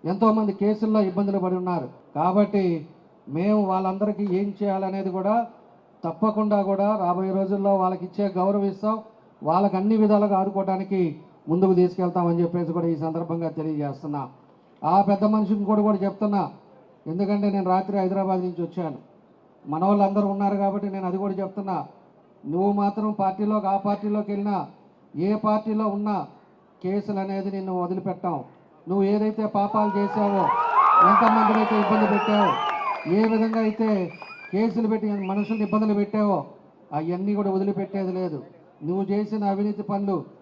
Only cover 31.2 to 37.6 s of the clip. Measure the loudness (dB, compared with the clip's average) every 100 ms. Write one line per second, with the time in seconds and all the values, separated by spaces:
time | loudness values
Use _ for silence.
31.2 | 6 4 4 2 2 2 2 2 4 2
32.2 | 2 2 2 2 -2 -4 -6 -6 0 2
33.2 | 4 2 2 0 -2 0 0 0 -2 -8
34.2 | -18 -18 -6 0 0 0 0 0 -2 -2
35.2 | -2 -2 -2 -2 0 0 2 0 0 0
36.2 | 0 0 -4 -16 -20 _ -8 -6 -4 -4
37.2 | -2 -2 0 0